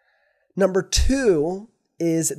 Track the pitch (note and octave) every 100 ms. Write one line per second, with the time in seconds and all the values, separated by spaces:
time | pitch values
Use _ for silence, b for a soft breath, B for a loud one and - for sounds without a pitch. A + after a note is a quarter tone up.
0 | _ _ _ _ _ - F#3+ F#3 F#3 -
1 | - C4+ A#3+ D#3+ D#3+ F#3+ A3 _ _ -
2 | E3+ E3 D3+